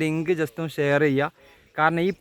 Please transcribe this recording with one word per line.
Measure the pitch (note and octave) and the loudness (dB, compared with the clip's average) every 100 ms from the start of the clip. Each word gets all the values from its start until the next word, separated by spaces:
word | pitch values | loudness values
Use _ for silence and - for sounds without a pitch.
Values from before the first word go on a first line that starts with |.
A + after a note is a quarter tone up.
ലിങ്ക് | D#3 D#3 D#3+ E3+ | 0 -2 -2 -2
just | D#3 - | -4 -6
ഒന്ന് | D#3+ - | -8 -2
ഷെയർ | C#3+ C#3+ D3+ | 0 2 2
ചെയ്യുക. | C3+ D3 - - - _ - | 2 -2 -6 -20 -20 _ 0
കാരണം | D#3 E3 F3+ | 0 2 -2
ഈ | F#3+ | -2